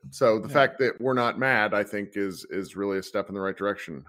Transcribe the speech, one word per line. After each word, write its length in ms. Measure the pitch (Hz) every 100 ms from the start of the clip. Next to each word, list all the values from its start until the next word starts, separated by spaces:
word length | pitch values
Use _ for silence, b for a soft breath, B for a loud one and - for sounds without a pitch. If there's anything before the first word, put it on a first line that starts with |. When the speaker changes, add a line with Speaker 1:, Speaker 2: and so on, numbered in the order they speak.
| -
Speaker 1:
So 260 | - 123 110
the 120 | 101
Speaker 2:
Yeah. 40 |
Speaker 1:
fact 260 | 139 135 -
that 200 | 123 -
we're 140 | 127
not 260 | 127 120 117
mad, 340 | 131 120 107
I 120 | 101 104
think, 320 | 104 101 101
is, 280 | 98 85 -
is 260 | 92 92 92
really 220 | 101 95
a 60 |
step 260 | - 101 98
in 60 | 98
the 40 |
right 140 | 95 92
direction. 480 | 101 95 - 71